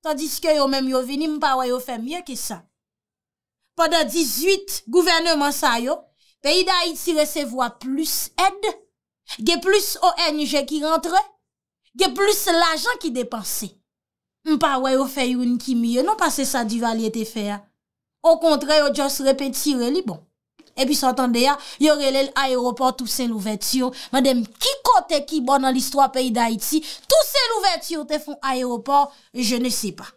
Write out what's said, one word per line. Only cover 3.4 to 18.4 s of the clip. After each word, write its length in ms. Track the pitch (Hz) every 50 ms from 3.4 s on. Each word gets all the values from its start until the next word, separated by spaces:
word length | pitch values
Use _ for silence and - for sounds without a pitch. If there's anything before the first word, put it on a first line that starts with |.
| _ _ _ _ _ _ _ -
pandan 300 | 330 320 330 330 311 233
dizuit 720 | - 339 320 247 208 233 302 370 392 381 392 - - - _ 220
gouvèneman 640 | 233 359 330 339 339 330 330 339 330 294 285 285 285
sa 220 | 285 - 269 233 233
yo, 120 | 240 262 311 - - _ _ _ _ _ _ _
peyi 220 | - 277 320 370 381
d 80 | 370 370
Ayiti 400 | 359 339 349 320 - - 349 330
resevwa 540 | 302 302 302 - 320 285 240 233 254 254 240 - _
plis 500 | - 254 269 285 320 - - - - - _
èd, 340 | - 359 392 392 403 415 440 - - _ _ _ _ _ _ _ _ _ - - - 220
gen 160 | 269 339 339
plis 320 | 339 370 392 415 381 - - -
O 100 | - 359 - - 349 320
N 140 | 302 302
G 220 | 294 233 285 285 269
ki 160 | 277 302 302
rantre, 380 | 294 311 320 320 320 339 339 381 427 - _ _ _ _ _ _ _ _ _ _ _ _ _ 233
gen 160 | 381 330 247
plis 300 | 320 392 403 415 403 - 381
lajan 480 | 339 330 339 330 320 311 247 - 494 494
ki 100 | - 320 233
depanse. 580 | 254 240 240 - 220 196 - - - - 185 _ _ _ _ _ _ _ _ _ _ _ _ _ _ _ 320
M 100 | 311 240
pa 160 | - 294 277 262
wè 140 | 262 262 262
yo 100 | 262 269 262
fè 160 | - 285 254 247
youn 300 | 254 247 254 240 247 240
ki 140 | - 262 254
mye 280 | 233 233 233 233 247 262
non, 120 | 359 440 440
pase 280 | 359 311 - - 269 269
sa 160 | - 233 240
Divalye 460 | 214 226 233 233 226 226 220 226 214
te 120 | 220 233 220 220
fè 200 | - 220 208 202
a. 80 | 202 202 - _ _ _ _ _ _ _ _ _ _ _ - 330
Okontrè, 520 | 330 330